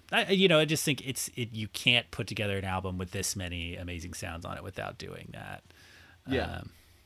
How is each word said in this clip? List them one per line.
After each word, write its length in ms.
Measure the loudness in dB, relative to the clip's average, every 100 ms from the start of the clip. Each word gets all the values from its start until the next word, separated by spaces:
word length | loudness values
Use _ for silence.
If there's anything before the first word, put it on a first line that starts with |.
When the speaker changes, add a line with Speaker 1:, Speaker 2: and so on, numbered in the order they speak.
| -2
Speaker 1:
I, 200 | 0 4
you 140 | 6 8
know, 100 | 8
I 80 | 6
just 180 | 2
think 220 | 2 0 -2
it's, 240 | -6 -4
it, 200 | -4 -4
you 140 | -4 -6
can't 420 | 0 4 4 4
put 160 | -4 -4
together 320 | -2 0 0
an 60 | 0
album 320 | 0 0 -2
with 140 | -2
this 220 | -2 -2 -2
many 400 | -4 -4 -4 -6
amazing 360 | -6 -6 -8
sounds 320 | -8 -8 -6
on 140 | -8 -8
it 40 |
without 360 | -8 -6 -8 -8
doing 320 | -10 -10 -12
that. 300 | -12 -10 -12 -16 -20 -20 -20 -20 -14 -2
Speaker 2:
Yeah. 280 | -2 0 -4
Speaker 1:
Um, 120 | -10 -16 -20 -20